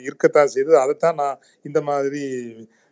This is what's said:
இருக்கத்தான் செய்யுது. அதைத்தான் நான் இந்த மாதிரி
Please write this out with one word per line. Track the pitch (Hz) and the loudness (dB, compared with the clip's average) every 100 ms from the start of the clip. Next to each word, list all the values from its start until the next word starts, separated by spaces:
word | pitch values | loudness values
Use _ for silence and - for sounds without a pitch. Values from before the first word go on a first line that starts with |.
இருக்கத்தான் | 131 - 160 156 139 | -14 0 2 4 2
செய்யுது. | 131 139 | 2 4
அதைத்தான் | 160 131 147 170 | 4 4 0 -2
நான் | 156 139 131 _ _ | -2 -4 -6 _ _
இந்த | 147 151 | -6 -4
மாதிரி | 147 143 139 143 139 127 117 113 110 _ _ | -2 -4 -4 -6 -8 -8 -12 -16 -20 _ _